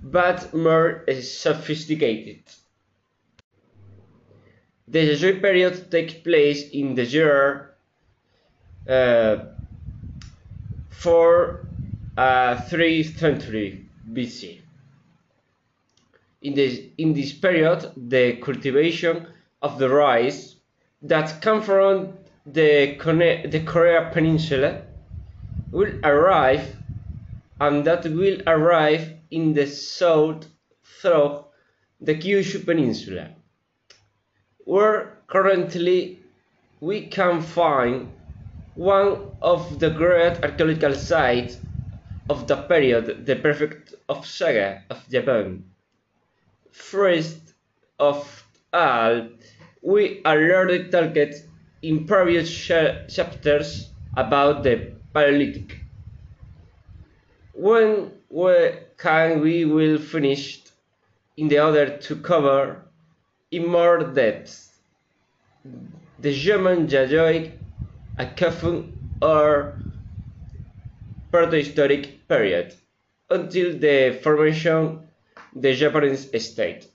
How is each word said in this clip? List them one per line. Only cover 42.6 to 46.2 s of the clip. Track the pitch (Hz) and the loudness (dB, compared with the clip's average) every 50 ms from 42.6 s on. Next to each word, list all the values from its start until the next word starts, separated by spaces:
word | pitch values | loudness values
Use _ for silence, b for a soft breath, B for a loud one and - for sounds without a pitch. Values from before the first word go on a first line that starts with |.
| - - 175 160 143 127 117 117 113 113 - - 117 | 0 0 2 2 4 4 2 2 0 -2 -10 -10 -4
the | 123 131 | -4 -4
Prefect | 113 - 151 143 143 151 151 - - _ _ - - _ - | 0 0 0 0 0 -2 -6 -6 -12 _ _ -20 -20 _ -10
of | 143 - - | -10 -10 -10
Saga | - - - 185 160 135 110 98 98 98 95 - _ | -16 -8 -4 -2 0 2 2 0 -2 -4 -8 -14 _
of | - - - _ | -16 -16 -14 _
Japan. | 123 127 120 139 127 110 98 92 92 95 - - _ _ _ _ _ _ _ _ _ _ | -4 -2 0 0 0 0 -2 -4 -8 -12 -16 -20 _ _ _ _ _ _ _ _ _ _